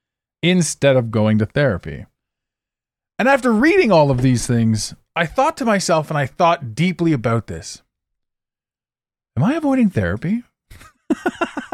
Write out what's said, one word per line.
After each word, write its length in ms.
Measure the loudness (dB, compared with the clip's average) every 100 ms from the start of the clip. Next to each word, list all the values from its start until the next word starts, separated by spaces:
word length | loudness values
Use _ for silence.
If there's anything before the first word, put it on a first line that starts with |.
| _ _ _ -4
instead 540 | 0 2 0 0 2 2
of 140 | 0
going 280 | 0 2 2
to 80 | 0
therapy." 600 | 0 0 -2 -8 -14 -16 _ _ _ _ _ _ _ _ _ _ -2
And 100 | 0
after 240 | 2 2
reading 400 | 2 4 4 4
all 180 | 4 4
of 120 | 2
these 240 | 2 0 0
things, 480 | 0 2 0 -4 -14 _
I 120 | -6 -4
thought 320 | 0 -2 0
to 60 |
myself, 460 | -2 0 0 -2 0
and 60 | -4
I 80 | -4
thought 480 | 0 0 0 -4
deeply 380 | -4 -2 0 0
about 340 | 0 0 -2 -4
this, 360 | -12 -14 -18 _ _ _ _ _ _ _ _ _ _ _ _ _ _ _ -2
"Am 80 |
I 100 | 0
avoiding 360 | 0 0 0 0
therapy?" 520 | 0 -4 -4 -4 -6 -6 _ _ -20 -20 _ -8
<laughs> 40 | -6 -6 -6 -10 -10 -10